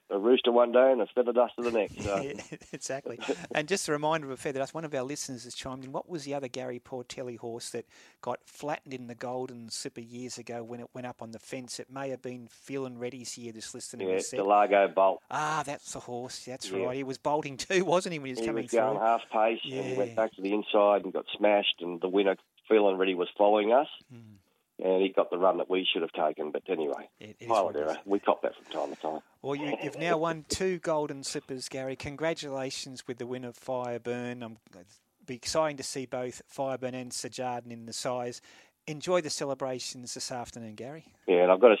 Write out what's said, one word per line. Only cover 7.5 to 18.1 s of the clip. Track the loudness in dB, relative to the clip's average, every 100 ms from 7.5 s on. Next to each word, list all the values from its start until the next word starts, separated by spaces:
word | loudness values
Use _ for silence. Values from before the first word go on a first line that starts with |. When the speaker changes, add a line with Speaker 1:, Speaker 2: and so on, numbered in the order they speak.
| -10 -10
Speaker 2:
that | -10 -12 -20 -20 _
got | -10 -10 _
flattened | -10 -8 -8 -8
in | -12 -12
the | -10
Golden | -6 -6 -6 -10 -12
Slipper | -10 -10 -12
years | -14 -12 -12 -12
ago | -10 -10
when | -10 -12
it | -12
went | -12 -12
up | -10
on | -14
the | -14
fence? | -12 -12 -10 -12
It | -12
may | -8 -6
have | -6
been | -8 -12 -14
Feelin' | -20 -8 -6 -6 -6
Ready's | -8 -8 -12 -10
year, | -12
this | -10 -12
listener | -12 -12 -4 0
Speaker 1:
Yeah, |
Speaker 2:
has | 0 0
said. | 0
Speaker 1:
Delago | 4 6 8 6 6 6
Bolt. | 4 4 -4
Speaker 2:
Ah, | -2 0 -2 -2
that's | -6 -10
the | -12
horse. | -8 -8 -8 -10 -12
That's | -10 -6
Speaker 1:
Yeah. | -2 -2
Speaker 2:
right. | -2
He |
was | -6 -4
bolting | 0 0 0 -8
too, | 2 2
wasn't | 6 4 2